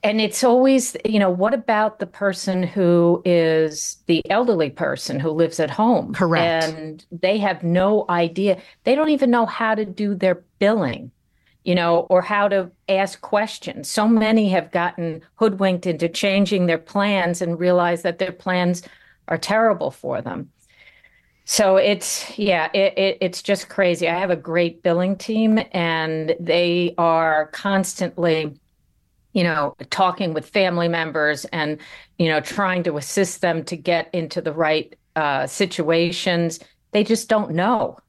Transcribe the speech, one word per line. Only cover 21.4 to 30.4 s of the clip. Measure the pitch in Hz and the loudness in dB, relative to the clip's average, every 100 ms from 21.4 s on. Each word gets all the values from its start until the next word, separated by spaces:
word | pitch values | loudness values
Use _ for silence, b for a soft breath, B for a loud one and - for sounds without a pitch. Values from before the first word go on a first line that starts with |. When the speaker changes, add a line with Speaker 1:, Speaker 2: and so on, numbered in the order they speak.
| - | -6
Speaker 1:
So | - 202 190 | 0 4 6
it's, | 208 202 - - - - | 4 2 -2 -8 -8 -4
yeah, | 202 175 156 202 | 0 2 0 2
it, | 196 - | 0 2
it, | 196 - | -2 0
it's | 185 180 | -4 -4
just | - 196 - | -4 -4 -4
crazy. | - 185 170 165 | 0 0 2 0
I | 170 | 0
have | 190 | 0
a | 170 | -2
great | - 165 170 165 | -2 0 0 0
billing | 180 175 185 190 | 0 0 0 -4
team, | - 220 220 220 - | -4 0 2 2 0
and | 185 170 165 160 160 156 - | -2 -2 -2 -2 -4 -4 -4
they | 170 170 175 175 175 170 | 0 2 2 0 0 0
are | 170 165 165 156 156 | 2 2 2 0 -2
constantly, | - 202 196 180 - 180 - 170 160 151 139 _ _ _ _ _ _ _ | -6 -2 0 -2 -4 -6 -2 0 0 -2 -10 _ _ _ _ _ _ _
you | 202 | -2
know, | 175 151 147 - - | 0 0 -4 -6 -10
talking | - 190 175 190 | 0 0 0 -4
with | 156 | -4